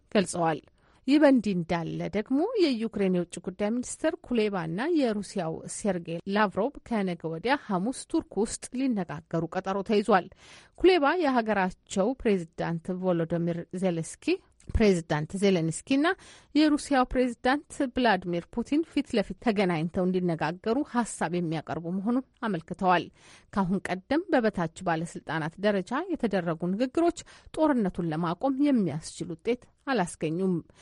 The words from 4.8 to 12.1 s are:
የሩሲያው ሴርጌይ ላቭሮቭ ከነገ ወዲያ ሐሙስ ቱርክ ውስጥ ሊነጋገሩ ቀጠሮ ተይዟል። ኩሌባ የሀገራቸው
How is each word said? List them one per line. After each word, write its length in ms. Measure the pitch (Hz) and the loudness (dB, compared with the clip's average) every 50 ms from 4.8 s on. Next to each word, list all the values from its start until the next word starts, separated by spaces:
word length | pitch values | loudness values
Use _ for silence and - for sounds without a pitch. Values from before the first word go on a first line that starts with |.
| 247 330 359 | -2 0 0
የሩሲያው 600 | 302 269 233 214 214 196 - - 202 170 160 165 - - 180 | 2 2 2 0 -2 -6 -6 -6 -6 -4 -4 -6 -8 -10 -12
ሴርጌይ 480 | - - - 208 185 175 170 165 165 170 - 190 | -12 -4 -2 -2 -2 -2 -4 -6 -8 -8 -6 -2
ላቭሮቭ 420 | 196 208 214 196 - 190 208 277 - - - | 0 2 2 2 0 -2 -2 -2 -4 -8 -8
ከነገ 400 | - 233 214 196 185 175 165 - 160 | -4 -4 -2 -2 -2 -4 -4 -6 -8
ወዲያ 260 | 160 165 - 226 277 294 - | -8 -4 -2 -2 -2 -2 -2
ሐሙስ 360 | - 208 175 185 233 262 - - | -2 -2 -2 -2 -2 -4 -6 -10
ቱርክ 260 | - - 330 - - - 196 | -4 -2 -2 -2 -2 -2 -2
ውስጥ 260 | 208 226 - - - - - | -2 -2 -4 -10 -14 -12 -6
ሊነጋገሩ 680 | 247 269 269 240 202 175 - 151 156 - _ - 165 165 160 | -2 -2 0 0 -2 -2 -4 -8 -12 -10 _ -2 -2 -2 -2
ቀጠሮ 260 | - 185 185 190 190 196 190 | -4 -6 -4 -2 -4 -4 0
ተይዟል። 460 | - 220 202 214 - 214 185 - - - _ - - - - - _ _ - | 2 2 2 4 6 4 4 4 0 -10 _ -20 -20 -20 -20 -20 _ _ 4
ኩሌባ 340 | - 349 370 349 277 269 320 370 | 6 6 6 6 6 4 2 2
የሀገራቸው 880 | 330 277 254 247 226 220 214 202 185 185 - - _ _ - 196 185 226 | 2 2 2 2 2 2 2 2 2 0 -2 -6 _ _ -2 0 0 0